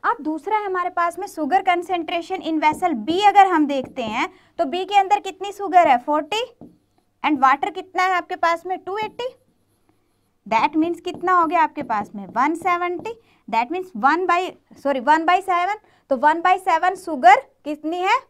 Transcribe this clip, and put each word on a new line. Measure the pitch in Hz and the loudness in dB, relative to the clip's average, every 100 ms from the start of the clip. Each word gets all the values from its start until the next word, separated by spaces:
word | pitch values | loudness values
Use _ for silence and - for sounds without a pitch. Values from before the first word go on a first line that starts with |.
अब | - 480 | -2 -4
दूसरा | 302 311 381 427 | -4 -6 -4 -4
है | 403 | -2
हमारे | 370 359 | -4 -4
पास | 359 339 339 | -2 -2 -4
में | 392 | -12
sugar | - 294 370 381 | -6 0 0 2
concentration | 349 349 359 320 349 330 381 | -2 -2 -4 -4 -6 -6 -8
in | 302 320 | -4 0
vessel | 302 302 359 262 208 | 0 0 -2 -2 -2
B | 349 415 | 2 4
अगर | 403 392 | 6 6
हम | 339 294 | 4 2
देखते | 277 254 - | -2 -6 -8
हैं | 226 226 339 - _ - | -6 -4 -4 -6 _ -6
तो | 330 | -4
B | 339 370 | -4 0
के | 403 | 0
अंदर | 381 403 | 2 0
कितनी | 392 381 381 | -2 -10 -12
शुगर | 392 392 359 330 | -8 2 4 6
है? | 247 | 2
फ़ोर्टी। | 247 302 294 427 494 _ - _ _ _ _ _ | 2 -2 -2 -4 -6 _ -20 _ _ _ _ _
And | 277 294 | -4 2
water | 262 277 381 | 2 2 -2
कितना | 359 370 370 | -8 -8 -2
है | 370 | 0
आपके | 359 349 359 | 0 -4 -2
पास | 339 339 359 | -2 -2 -4
में? | 370 | -10
टू | 370 403 | -8 -8
एटी। | 427 - 494 - _ _ _ _ _ _ _ _ _ _ - | -8 -8 -12 -12 _ _ _ _ _ _ _ _ _ _ -4
That | 220 277 311 | 0 0 0
means | 330 339 | 0 -2
कितना | 359 - 349 | -8 -6 0
हो | 359 330 | 2 4
गया | 339 | 2
आपके | 302 294 269 | 0 -2 -6
पास | 214 202 208 | -6 -6 -12
में? | 190 | -8
वन | 185 277 330 | -2 0 0
सेवेंटी। | 359 349 349 349 - 466 _ _ - | -2 -2 -2 -6 -8 -14 _ _ -6
That | 226 247 | -4 -2
means | 349 370 220 | -6 -8 0
one | 277 330 359 | 2 2 2
by, | 349 370 - _ - | 0 -2 -10 _ -8
सॉरी, | 269 269 | -4 -2
वन | 240 320 330 | 2 2 4
by | 370 | 0
सेवन। | 370 349 359 427 _ _ _ | 2 -2 0 -6 _ _ _
तो | 240 | 0
वन | 285 330 | 2 2
by | 349 370 | 2 0
सेवन | 381 320 359 381 | 2 0 0 -2
शुगर | 349 294 320 453 - _ 285 | -8 4 6 6 4 _ -12
कितनी | 294 302 349 | -8 -6 -4
है | 370 480 - | 0 -2 -4